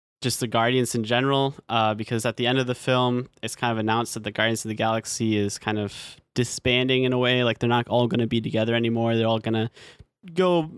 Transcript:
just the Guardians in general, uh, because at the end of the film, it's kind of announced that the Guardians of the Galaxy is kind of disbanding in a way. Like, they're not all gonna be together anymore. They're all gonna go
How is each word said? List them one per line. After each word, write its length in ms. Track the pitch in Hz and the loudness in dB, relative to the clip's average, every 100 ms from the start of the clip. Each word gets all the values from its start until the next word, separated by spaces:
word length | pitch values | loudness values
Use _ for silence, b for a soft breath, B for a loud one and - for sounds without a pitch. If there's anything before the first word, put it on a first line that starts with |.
| _ - | _ -8
just 180 | 123 - | -6 -4
the 80 | 117 | 0
Guardians 480 | 113 117 127 120 117 | 2 4 2 0 -2
in 80 | |
general, 520 | 107 120 135 139 139 139 - | 0 0 2 2 0 -2 -4
uh, 240 | 113 110 | 0 2
because 320 | 107 110 117 120 | 0 -2 -2 -2
at 120 | 117 | -2
the 100 | 120 | 0
end 100 | 131 | 0
of 80 | 127 | 0
the 80 | 123 | -2
film, 540 | - 127 123 123 127 - | 0 2 2 0 -4 -10
it's 120 | 110 - | -10 -4
kind 160 | 120 | -2
of 60 | 113 | 0
announced 380 | 110 113 110 117 | 0 0 0 -6
that 80 | |
the 80 | 107 | -8
Guardians 340 | 107 110 113 110 | 0 0 0 -4
of 40 | |
the 60 | 107 | -2
Galaxy 600 | 113 113 - - 113 104 | 0 0 -4 -4 0 2
is 200 | 101 - | 0 -2
kind 200 | - 107 | -4 -2
of 400 | 101 - - - _ | -4 -8 -18 -20 _
disbanding 680 | - 120 - 127 123 127 127 | -4 -4 -2 0 2 2 2
in 100 | 127 | 2
a 40 | 127 | 2
way. 240 | 123 127 | 2 2
Like, 160 | 120 113 | 2 0
they're 100 | 120 | 2
not 180 | 120 110 | 0 2
all 200 | 120 120 | 2 2
gonna 200 | 120 110 | 0 0
be 140 | 117 | -2
together 320 | 113 110 110 | -2 -2 0
anymore. 420 | 117 117 117 117 113 | 0 0 0 0 2
They're 120 | 113 | 2
all 120 | 113 | 0
gonna 300 | 113 113 110 B B B - _ 190 165 | 0 -2 -2 B B B -20 _ -10 0
go 340 | 185 175 160 | 2 2 0